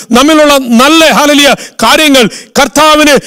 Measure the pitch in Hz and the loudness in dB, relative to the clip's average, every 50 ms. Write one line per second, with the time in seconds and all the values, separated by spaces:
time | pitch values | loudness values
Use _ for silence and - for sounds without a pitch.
0 | - - 226 240 269 302 320 302 302 294 285 277 262 240 240 226 262 294 320 330 | -8 -2 0 0 2 2 2 2 2 2 0 0 -2 0 0 0 2 2 2 2
1 | 320 294 220 208 294 285 294 277 285 277 220 - - - - - 220 226 277 302 | 2 0 0 0 0 0 0 0 0 0 -2 -2 -6 -16 -8 -4 -2 -2 0 0
2 | 311 302 269 262 233 180 - - - - _ - 277 269 - 285 311 311 302 302 | 0 0 0 0 0 -2 -4 -10 -18 -8 _ -4 -4 -2 0 0 0 2 2 0
3 | 302 294 285 - - | 0 0 0 -2 -4